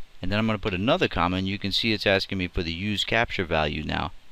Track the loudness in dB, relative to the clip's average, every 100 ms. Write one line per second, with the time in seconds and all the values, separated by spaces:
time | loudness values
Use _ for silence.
0 | -6 -6 -2 0 2 0 -2 0 2 2
1 | 2 2 2 2 -2 -4 -2 0 0 2
2 | 4 4 2 -4 -2 -2 -2 -2 -2 -2
3 | 0 2 0 -2 0 2 0 -2 -4 -2
4 | -4 -8 -16